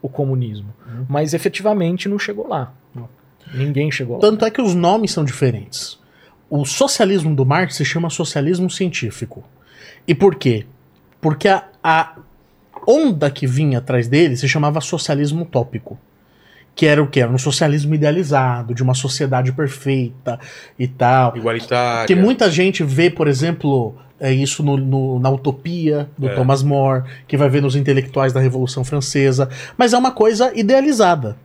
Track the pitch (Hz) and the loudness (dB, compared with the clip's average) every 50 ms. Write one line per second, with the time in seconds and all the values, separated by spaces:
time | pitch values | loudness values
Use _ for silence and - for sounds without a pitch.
0 | - 131 - - 143 135 135 127 123 113 104 104 101 101 110 _ - - 117 120 | -10 -10 -6 -4 -4 -2 -2 -2 -4 -4 -8 -12 -14 -16 -18 _ -18 -16 -12 -12
1 | 131 127 135 147 151 151 160 165 - 180 - - 190 214 214 202 175 165 180 180 | -8 -4 -2 -2 -2 -2 -2 -2 -2 -4 -6 -2 -2 0 0 2 0 0 -2 -2
2 | - 202 202 208 - - 202 208 - - 226 151 127 127 - _ _ _ _ 127 | -4 -4 -4 -4 -4 -6 -6 -8 -8 -6 -6 -6 -6 -8 -12 _ _ _ _ -16
3 | 117 - - _ _ _ _ _ _ - 139 127 135 147 143 135 147 156 139 - | -16 -16 -20 _ _ _ _ _ _ -12 -6 -4 -4 -2 -2 -2 -2 -2 -2 -4
4 | 135 117 120 120 208 214 214 214 226 220 220 - 254 202 175 180 170 175 196 226 | -6 -6 -2 2 2 2 4 2 0 -2 0 0 0 2 2 2 4 2 2 2
5 | 220 190 - 180 151 135 - - 143 127 113 101 101 - - - - - - _ | 0 -2 -2 -2 -2 -2 -2 0 0 0 0 -2 -10 -12 -12 -12 -12 -12 -16 _
6 | _ _ _ _ _ _ _ _ _ _ 147 147 143 135 - - 269 269 - - | _ _ _ _ _ _ _ _ _ _ -4 -4 -2 -2 0 0 0 0 2 0
7 | 226 190 202 190 151 160 156 135 131 127 143 170 185 - - - 147 - - 165 | 2 2 2 2 2 0 2 2 2 2 2 2 0 -2 -2 -4 -4 -2 -2 -2
8 | 170 165 - - 165 - - 151 139 156 185 175 185 180 - - 190 180 - - | -4 -4 -4 -4 -6 -4 -2 -2 0 0 0 0 -2 -4 -2 -4 -4 -4 -4 -4
9 | - 110 - - 117 - - - - _ _ _ _ _ _ - - - - - | -6 -8 -8 -8 -12 -12 -12 -20 -20 _ _ _ _ _ _ -20 -20 -20 -20 -12
10 | _ - 160 - 196 196 156 - - 131 117 107 101 - - _ _ _ _ _ | _ -2 0 4 4 2 2 2 0 0 0 0 -4 -10 -18 _ _ _ _ _
11 | _ _ _ _ - 156 151 147 - 202 190 190 - - _ _ - 165 160 160 | _ _ _ _ -2 -2 -2 2 2 2 2 2 0 -10 _ _ 0 2 2 2
12 | 160 - - - - _ _ _ _ _ _ _ _ _ _ - - - 240 302 | 2 -2 -8 -20 -20 _ _ _ _ _ _ _ _ _ _ -4 2 4 4 4
13 | 330 269 190 147 147 143 135 - 147 127 123 135 156 143 131 120 127 - 127 123 | 4 2 2 2 0 -2 -2 -2 -2 0 0 2 2 2 0 0 -2 0 0 0
14 | 117 117 135 147 175 156 123 123 - 131 - 160 147 147 147 160 139 - - 156 | 0 2 4 4 4 4 2 0 -2 0 0 2 0 0 0 -2 -4 -4 -6 -6
15 | - - 143 139 147 143 151 165 170 - - 123 117 - - 107 - - - - | -2 -2 0 0 0 0 -2 -4 -6 -2 -2 -2 -2 -2 -6 -12 -12 -12 -20 -20
16 | _ _ _ _ _ _ _ _ _ _ _ - _ _ _ - 165 151 147 147 | _ _ _ _ _ _ _ _ _ _ _ -20 _ _ _ 2 4 4 4 4
17 | 147 135 - 139 123 117 127 127 - 151 135 - 170 151 143 151 143 147 156 151 | 2 2 2 0 2 2 0 -2 0 -2 0 0 2 2 2 0 0 0 0 2
18 | 147 147 151 180 185 139 151 135 131 127 120 120 120 113 120 117 131 127 127 127 | 2 2 2 0 0 0 0 2 2 0 -2 -2 -4 -6 -4 -2 0 0 0 0
19 | - 135 - - 151 131 131 127 127 127 127 143 151 135 135 - - 139 135 131 | -2 -6 -4 -2 -2 0 0 0 0 -2 -2 -2 -4 -4 -4 -6 -4 -2 -2 -2
20 | 123 117 - - - 123 120 120 - - - - - - _ - 127 127 131 131 | -2 -4 -8 -10 -8 -8 -8 -8 -12 -20 -20 -20 -20 -20 _ -6 -6 -6 -2 0
21 | 127 120 127 131 127 120 120 120 110 117 113 117 113 - 123 123 123 120 117 117 | 2 4 6 6 4 2 0 -2 -2 -2 -2 -2 -2 -2 0 0 0 0 -2 -2
22 | 113 107 185 180 190 226 262 - 233 190 156 165 185 196 190 - 165 143 131 139 | 2 2 4 4 4 2 4 2 2 2 2 2 0 0 0 0 -2 -2 2 2
23 | 170 180 175 - 160 147 139 127 151 170 170 - - 147 139 127 117 107 - - | 2 2 2 2 0 0 2 0 0 -2 -2 -2 -2 0 0 0 -2 -4 -8 -14
24 | - _ _ _ 147 131 131 131 135 131 - - 151 143 139 135 135 135 135 135 | -20 _ _ _ -2 0 0 0 0 -2 -2 -2 0 0 0 0 0 0 0 0
25 | 131 135 131 123 127 131 135 131 131 143 131 - - 165 175 175 160 156 151 147 | 0 -2 -2 0 0 0 0 0 -2 -4 -4 -4 -8 -8 -6 -2 0 0 0 0
26 | 147 147 - - 135 131 127 - 127 127 139 135 135 147 139 139 135 135 135 127 | -4 -6 -8 -6 -4 -2 0 0 2 2 2 2 2 0 2 2 2 2 0 0
27 | 131 - - - - - - 135 147 139 127 147 139 139 127 143 135 139 139 135 | -4 -6 -12 -20 -8 -4 0 2 2 4 4 2 2 2 0 0 2 2 0 0
28 | 131 - - 143 135 135 123 131 131 131 127 131 127 127 - 135 127 - 151 143 | 0 -2 -2 0 0 0 2 2 2 2 2 0 -4 -4 -4 -6 -6 -4 -4 -4
29 | 131 - - 143 139 135 127 131 135 131 - - - - - - 254 240 240 247 | -4 -2 0 2 2 2 2 2 -2 -2 -4 -14 -16 -14 -2 0 2 4 4 2
30 | 254 262 247 - 214 220 226 208 247 254 214 226 220 202 262 269 269 302 285 220 | 2 0 -2 2 0 0 2 2 0 0 0 0 2 4 4 4 4 2 4 4
31 | 214 180 175 151 123 107 117 - _ | 4 4 4 2 -2 -6 -8 -10 _